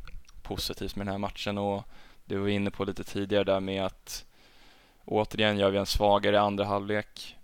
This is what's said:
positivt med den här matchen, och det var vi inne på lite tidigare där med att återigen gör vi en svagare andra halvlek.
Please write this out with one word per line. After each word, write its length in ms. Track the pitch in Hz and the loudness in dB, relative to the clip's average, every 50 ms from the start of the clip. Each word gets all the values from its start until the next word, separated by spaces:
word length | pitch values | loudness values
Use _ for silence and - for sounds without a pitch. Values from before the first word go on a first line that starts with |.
| - - - - - - - - - | -12 -12 -12 -12 -14 -14 -16 -12 -10
positivt 520 | - 104 - - - 98 - 104 95 - | -8 -8 -6 -6 -6 -6 -6 -8 -8 -6
med 100 | - 101 | -6 -4
den 60 | 98 | -4
här 80 | 98 98 | -4 -4
matchen, 380 | 101 98 - - - 104 101 | -4 -6 -6 -6 -6 -4 -4
och 260 | 104 101 101 98 101 113 - - - - - - - - | -2 -2 -2 -2 -4 -6 -10 -16 -18 -20 -20 -20 -16 -10
det 120 | - 98 | -6 -4
var 80 | 98 98 | -2 0
vi 60 | 101 | 0
inne 200 | 104 101 101 101 | 0 0 0 -2
på 140 | - - 98 | -2 -4 -4
lite 180 | 98 95 - 95 | -4 -4 -6 -6
tidigare 400 | - - 101 101 98 104 101 98 | -6 -4 -4 -2 2 2 2 4
där 160 | 95 95 95 | 4 2 2
med 260 | 95 95 95 95 95 | 0 -2 -2 -2 -2
att 400 | 95 - - - - - - - - _ - - - - - - - - - _ _ _ _ - | -2 -4 -8 -14 -12 -12 -12 -12 -16 _ -20 -20 -20 -20 -20 -20 -20 -20 -20 _ _ _ _ -8
återigen 520 | - - 107 107 - - 101 107 107 104 | -2 0 0 0 0 0 2 2 4 4
gör 140 | 101 98 98 | 4 4 4
vi 60 | 98 | 4
en 80 | 98 98 | 4 2
svagare 540 | - - - 104 104 101 101 101 101 104 104 | 0 2 4 6 6 6 6 6 6 6 6
andra 260 | 104 104 101 98 98 | 6 4 2 2 0
halvlek. 720 | 101 101 101 101 101 107 104 - - - - - - - - | 0 0 -2 0 -2 -2 -2 -4 -6 -10 -16 -16 -16 -16 -18